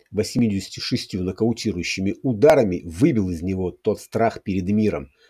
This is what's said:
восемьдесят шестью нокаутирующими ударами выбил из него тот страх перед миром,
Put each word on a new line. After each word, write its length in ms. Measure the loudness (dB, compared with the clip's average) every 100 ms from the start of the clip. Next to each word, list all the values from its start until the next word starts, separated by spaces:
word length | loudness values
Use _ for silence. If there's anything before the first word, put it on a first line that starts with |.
| _
восемьдесят 720 | -4 -2 0 0 0 -6 -10
шестью 400 | -4 -4 -4 -4
нокаутирующими 920 | -4 0 -2 0 -4 -4 -4 -2 -4 -2
ударами 640 | -4 4 6 6 4 0 -6
выбил 460 | 2 2 2 -2
из 100 | -4
него 300 | -4 -2 -4
тот 280 | -2 -2 -2
страх 440 | -4 0 0 0
перед 260 | -4 -4 0
миром, 400 | 2 2 0 -8 _ _